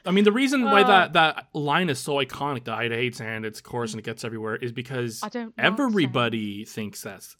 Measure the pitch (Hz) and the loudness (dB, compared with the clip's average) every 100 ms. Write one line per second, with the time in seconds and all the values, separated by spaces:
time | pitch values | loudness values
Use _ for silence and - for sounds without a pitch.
0 | - 190 208 220 269 269 226 202 233 196 | 0 4 4 4 2 2 4 6 8 6
1 | 175 165 156 - - 160 147 151 180 127 | 6 4 4 2 -8 -4 0 2 2 -2
2 | - 143 131 - 143 131 120 110 117 117 | -2 -2 -2 -4 -4 -4 -6 -4 -2 -2
3 | 123 120 113 113 110 107 - 123 117 110 | -2 -4 -8 -6 -8 -10 -10 -6 -6 -8
4 | 107 113 117 110 110 110 127 117 123 131 | -10 -10 -10 -8 -6 -6 -6 -8 -8 -6
5 | 120 113 214 240 226 - 139 220 269 208 | -6 -6 -8 -8 -10 -2 0 2 0 0
6 | 139 127 117 113 104 101 107 - 104 - | 0 0 0 -2 -6 -8 -10 -10 -10 -10
7 | 107 95 - | -14 -16 -18